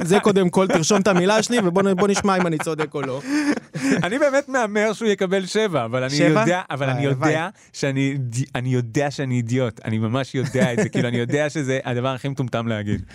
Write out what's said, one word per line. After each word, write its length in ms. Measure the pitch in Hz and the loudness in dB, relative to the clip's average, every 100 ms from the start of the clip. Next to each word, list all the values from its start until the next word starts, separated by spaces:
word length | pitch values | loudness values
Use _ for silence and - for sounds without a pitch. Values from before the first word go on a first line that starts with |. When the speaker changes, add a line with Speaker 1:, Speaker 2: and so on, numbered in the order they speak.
Speaker 1:
זה 180 | 170 202 | 4 4
קודם 300 | 208 196 180 | 4 4 4
כל, 160 | 190 190 | 2 2
תרשום 340 | 190 156 208 | 0 2 2
את 80 | 202 | 4
המילה 340 | 180 180 220 | 2 4 2
שלי, 160 | 208 240 | 2 0
ובוא 180 | 185 175 | 2 2
נ-, 120 | 196 | 2
בוא 140 | 185 202 | 2 2
נשמע 280 | 196 202 185 | 2 2 2
אם 100 | 180 | 0
אני 120 | 156 | -2
צודק 320 | 165 156 151 | -4 -4 -4
קולו. 280 | 147 135 127 254 294 294 - | -6 -6 -8 -4 -2 0 -4
Speaker 2:
<laughs> 440 | - 160 262 247 | -6 -6 0 0
אני 140 | 170 254 | 0 2
באמת 300 | 294 269 277 | 2 2 0
מהמר 440 | 262 220 208 220 | -2 0 0 0
שהוא 160 | 196 226 | 0 0
יקבל 380 | 196 190 196 185 | 0 2 0 0
שבע, 380 | 208 220 151 | 0 0 0
אבל 180 | 113 127 | 0 -2
אני 100 | 127 147 | 0 2
Speaker 1:
שבע? 240 | 165 156 | 4 4
Speaker 2:
יודע, 200 | 165 180 - | 4 0 -2
אבל 200 | 139 135 | -4 -2
אני 160 | 127 139 | 0 0
Speaker 1:
הלוואי. 240 | 131 156 | 0 0
Speaker 2:
יודע 180 | 156 170 - - | 0 -2 -8 -18
שאני 380 | - 143 135 139 | -6 -2 0 0
אידי-, 320 | 139 123 117 139 | -2 -4 -4 -4
אני 140 | 127 123 | -4 -2
יודע 420 | 127 120 110 143 | 0 0 0 -2
שאני 240 | 135 135 123 | -2 -2 -2
אידיוט. 440 | 113 127 123 - | 0 0 0 -4
אני 140 | - 110 | -4 -2
ממש 360 | 110 127 131 | 0 -2 -2
יודע 380 | 135 123 127 127 | -4 -2 0 2
את 60 | 120 | 2
זה. 60 | 202 | 0
כאילו, 200 | - 123 | 0 0
אני 80 | 120 | 0
יודע 340 | 120 143 151 | 0 0 0
שזה 280 | 160 131 131 | -2 -2 -2
הדבר 240 | 131 120 127 | -2 -2 -2
הכי 200 | 131 139 | -4 -6
מטומטם 380 | 135 127 120 117 | -4 -4 -2 -2
להגיד. 360 | 110 104 101 95 | -4 -2 -4 -6